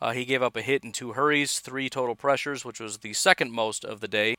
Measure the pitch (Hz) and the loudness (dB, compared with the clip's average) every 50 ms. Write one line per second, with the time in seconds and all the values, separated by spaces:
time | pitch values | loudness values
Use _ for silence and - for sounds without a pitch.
0 | 120 117 117 127 123 123 135 127 127 120 - 113 107 123 139 139 - 120 101 - | -4 -2 -2 -2 -2 0 2 2 2 2 0 -2 0 0 0 0 0 -4 -10 -8
1 | 127 120 107 127 143 147 147 147 143 135 - - - - 127 135 135 127 - 135 | -8 -6 -2 2 2 4 4 4 2 0 -2 -4 -6 -6 -6 -6 -4 -4 -2 -2
2 | 127 120 117 - - 139 139 127 - 147 143 127 - 127 110 - 113 110 101 92 | -2 -2 -2 0 2 2 2 2 0 -4 -6 -6 -8 -10 -10 -10 -10 -10 -10 -10
3 | - 110 107 - - 190 180 - 156 123 117 117 113 110 104 - - - 110 101 | -10 -6 -4 2 6 6 6 6 4 0 0 0 0 0 0 -4 -6 -8 -8 -8
4 | 113 101 101 107 104 110 113 | -6 -2 0 2 2 2 2